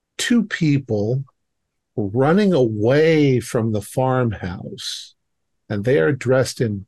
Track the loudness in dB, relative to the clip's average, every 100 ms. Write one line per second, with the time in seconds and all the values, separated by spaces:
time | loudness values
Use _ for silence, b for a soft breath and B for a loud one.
0 | _ -10 0 0 0 -2 0 0 0 -2
1 | -2 -4 -6 _ _ _ _ _ _ -6
2 | -4 0 2 4 4 2 2 0 2 4
3 | 4 4 4 2 0 -2 0 -2 -4 -2
4 | 0 0 0 -4 -8 -10 -12 -12 -12 -12
5 | -16 _ _ _ _ _ -8 -4 0 2
6 | 2 0 0 0 0 -2 -4 -4